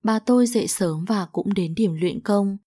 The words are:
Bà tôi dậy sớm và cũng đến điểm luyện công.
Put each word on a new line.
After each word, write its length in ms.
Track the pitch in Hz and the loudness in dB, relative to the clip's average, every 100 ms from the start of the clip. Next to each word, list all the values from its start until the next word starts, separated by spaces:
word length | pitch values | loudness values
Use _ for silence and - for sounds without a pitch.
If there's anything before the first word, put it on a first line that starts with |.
Bà 160 | 220 220 | 0 -2
tôi 280 | 220 247 240 | 4 4 4
dậy 200 | 233 - | 2 -2
sớm 380 | - 180 156 | -2 -2 -2
và 200 | 185 214 | -2 -2
cũng 280 | 170 - 196 | -2 -4 -2
đến 200 | 202 165 | -2 -2
điểm 180 | 165 214 | 0 -2
luyện 300 | 156 180 - | 0 -4 -4
công. 340 | - 202 196 196 | 0 0 0 -4